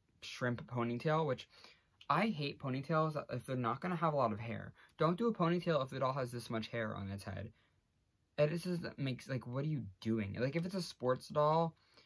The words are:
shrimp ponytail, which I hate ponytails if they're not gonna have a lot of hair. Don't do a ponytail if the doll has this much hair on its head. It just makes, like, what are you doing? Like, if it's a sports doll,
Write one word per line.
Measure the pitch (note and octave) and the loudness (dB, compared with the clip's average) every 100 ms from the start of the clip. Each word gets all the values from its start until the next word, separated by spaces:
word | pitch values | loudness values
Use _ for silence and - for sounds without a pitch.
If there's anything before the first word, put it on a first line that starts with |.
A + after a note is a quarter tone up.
| _ _ | _ _
shrimp | - - B2 A#2+ - | -14 -2 -2 -2 -4
ponytail, | B2+ A#2+ A#2+ D#3 D#3 D3+ | -2 0 0 2 2 2
which | B2+ - - - - _ _ - | -2 -6 -20 -20 -20 _ _ 0
I | D3+ A3+ | 2 2
hate | D3 C#3+ - | 0 -4 -4
ponytails | C3+ C3 - D#3 D#3 D3+ - | -2 -2 2 2 2 0 -4
if | B2+ - | -6 -2
they're | B2+ | 0
not | A#2 B2 | 0 0
gonna | F3+ E3+ | -2 0
have | D#3+ | 2
a | D3 | 4
lot | A#2 | 2
of | G#2 | 0
hair. | A2 G#2 G2 - - - | -4 -8 -8 -16 -20 2
Don't | D#3 F3 | 2 4
do | A#3 | 2
a | |
ponytail | A3 E3 F3+ F3 D3+ | 4 4 4 2 2
if | C3 | 0
the | C3 | 0
doll | C3 | 0
has | C3+ B2 | 0 -2
this | A#2+ - | -6 -4
much | A2+ A2 | -4 -2
hair | A#2 G#2+ | -2 -4
on | G2+ G2 | -4 -6
its | G2 | -6
head. | G2+ F#2+ G2+ - _ _ _ _ _ _ _ - | -6 -8 -8 -12 _ _ _ _ _ _ _ 2
It | D3+ E3+ | 4 2
just | F3+ E3+ - - | -2 -2 -4 -4
makes, | C3+ B2 - | -2 -4 -4
like, | C3 A#2+ | -6 -4
what | B2+ | -2
are | D3+ | -2
you | D3 G#2 - | -2 -4 -6
doing? | A2 A2+ G2+ G2+ | 0 0 0 -2
Like, | C3 D#3+ | 0 0
if | |
it's | F3+ | -2
a | F#3+ | -4
sports | E3 - B2+ B2+ - | -6 -2 0 0 0
doll, | D3 D3+ D#3+ E3 - _ - | 2 4 4 2 -2 _ -20